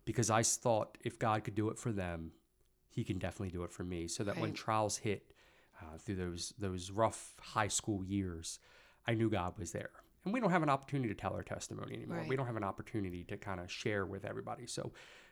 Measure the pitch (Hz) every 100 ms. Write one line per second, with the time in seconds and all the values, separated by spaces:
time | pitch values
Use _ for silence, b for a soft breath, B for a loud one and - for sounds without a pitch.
0 | - 113 110 110 117 - 123 110 104 -
1 | 117 - 117 107 110 104 107 - 123 101
2 | 90 85 82 - _ _ _ _ _ -
3 | 113 95 90 - 98 87 87 - 90 87
4 | 82 - 101 98 - - - 110 107 -
5 | 110 98 - b b b b - 80 80
6 | - 95 90 85 85 - 98 90 90 98
7 | 110 - - - - 110 104 - - 101
8 | 92 98 95 82 80 - B B B B
9 | - 113 113 104 90 - 85 - - -
10 | - _ 180 247 214 180 151 135 - 139
11 | 120 98 98 95 95 104 - 104 101 110
12 | - - 156 135 123 110 101 - - 113
13 | 95 87 85 101 - 92 90 - 113 104
14 | 95 98 101 107 113 117 120 - 117 B
15 | B B B